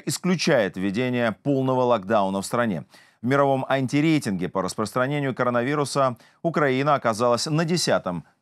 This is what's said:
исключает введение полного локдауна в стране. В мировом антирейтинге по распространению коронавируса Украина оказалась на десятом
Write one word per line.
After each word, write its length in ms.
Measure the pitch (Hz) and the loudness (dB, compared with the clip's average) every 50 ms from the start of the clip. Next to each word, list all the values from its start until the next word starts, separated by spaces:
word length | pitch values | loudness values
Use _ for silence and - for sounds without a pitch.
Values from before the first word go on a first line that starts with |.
| - | -2
исключает 680 | - 131 - - 180 190 156 - 185 151 123 104 92 - | -4 -6 -4 -2 -2 0 0 2 2 2 4 2 0 -2
введение 580 | 92 92 101 92 110 127 127 123 123 120 113 101 - _ | -2 -4 -2 -2 -2 -2 -2 0 0 0 -2 -2 -2 _
полного 400 | 143 143 135 131 131 131 127 127 | 0 0 0 0 0 0 2 2
локдауна 580 | 123 120 110 92 95 113 107 98 95 95 98 | 2 2 0 0 0 2 2 2 0 -2 -4
в 60 | 95 | -4
стране. 380 | - - 117 120 113 95 76 67 - - - - _ _ _ | -4 -2 -2 0 -2 -2 -4 -8 -12 -18 -20 -20 _ _ _
В 60 | - | -2
мировом 400 | 120 135 139 143 139 135 131 131 - | 0 2 2 2 2 2 0 0 -2
антирейтинге 800 | 135 135 135 123 - 143 147 165 160 147 - 117 98 87 90 85 | -2 -2 0 0 0 2 2 2 2 2 0 -2 -4 -4 -4 -4
по 140 | - 95 90 | -4 -4 -4
распространению 720 | 90 - - 110 101 - 131 127 135 147 147 143 135 - | -4 -4 -4 -6 -4 -2 -2 -2 -2 -2 -2 -2 -2 -2
коронавируса 840 | - 131 123 123 120 120 131 147 151 143 135 - 143 139 131 117 - - _ _ _ - | -2 -2 0 0 0 0 0 -2 -2 -2 -2 0 0 0 0 0 -4 -10 _ _ _ -6
Украина 520 | 170 151 175 151 139 131 131 139 151 147 | -4 0 2 2 2 2 2 2 2 2
оказалась 520 | 131 - 120 113 98 123 123 120 113 - | 2 2 0 0 2 2 2 2 2 0
на 180 | 160 151 156 175 | 0 0 0 0
десятом 580 | 156 180 165 - - 107 90 - 95 90 82 - - _ _ | 0 0 0 2 2 0 0 0 -2 -6 -6 -8 -12 _ _